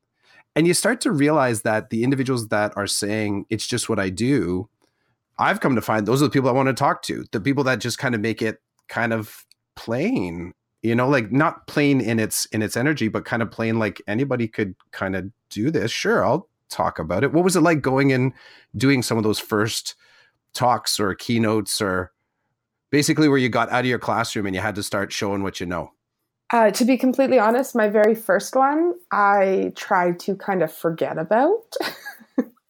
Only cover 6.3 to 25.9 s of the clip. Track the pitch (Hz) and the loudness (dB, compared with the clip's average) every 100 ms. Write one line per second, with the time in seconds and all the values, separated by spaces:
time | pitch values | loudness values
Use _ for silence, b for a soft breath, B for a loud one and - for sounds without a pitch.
6.3 | 139 131 123 135 123 139 180 - - - | 2 2 2 2 0 0 -2 -6 -8 -6
7.3 | 117 104 139 131 120 120 - 135 117 113 | -4 -2 0 0 -2 -4 -4 -2 -2 -2
8.3 | 110 110 104 _ _ - - 117 113 107 | -2 -4 -4 _ _ -10 -4 -2 -2 -4
9.3 | - - _ _ - - 120 190 254 90 | -14 -20 _ _ -16 -6 -4 -2 -2 -4
10.3 | 85 87 - _ _ 110 117 127 143 107 | -6 -10 -14 _ _ -2 0 2 2 2
11.3 | 131 160 - - - 143 135 110 113 107 | 0 0 -2 -6 0 2 2 2 0 0
12.3 | - - 107 107 120 135 151 110 101 - | -2 -4 -2 -2 -2 -2 0 -2 -2 -4
13.3 | 120 113 - 113 113 107 - - 104 139 | -4 -4 -4 -2 0 -2 -4 -6 -4 -2
14.3 | 127 110 - 104 90 _ - 98 95 95 | -2 -4 -4 -4 -6 _ -8 -4 -4 -6
15.3 | - _ - 123 165 107 - - 220 98 | -14 _ -6 -2 -2 -2 -2 0 0 2
16.3 | 147 - _ _ - 87 - 82 90 135 | 0 -4 _ _ -4 -4 -4 -4 -2 0
17.3 | 160 185 180 165 160 131 131 139 131 131 | 2 2 4 2 2 0 2 2 2 0
18.3 | b b b b 104 131 135 - 113 107 | b b b b -2 2 2 2 0 0
19.3 | 101 - 107 110 - - - b b b | -2 -2 -2 0 -4 -8 -14 b b b
20.3 | b _ - 123 113 - - 104 90 - | b _ -2 0 0 -2 -2 -2 -2 -2
21.3 | 113 110 110 101 - 101 92 90 _ _ | 0 0 0 -2 -4 -2 -2 -4 _ _
22.3 | _ _ _ _ _ _ 143 143 147 151 | _ _ _ _ _ _ 0 2 2 4
23.3 | 139 127 117 117 123 127 117 - 107 117 | 4 2 2 0 0 0 0 0 -2 -2
24.3 | 117 101 92 107 101 101 104 98 - 104 | -4 -4 -2 -4 -4 -4 -4 -4 -4 -4
25.3 | 98 98 - 87 87 71 | -2 -4 -6 -6 -6 -8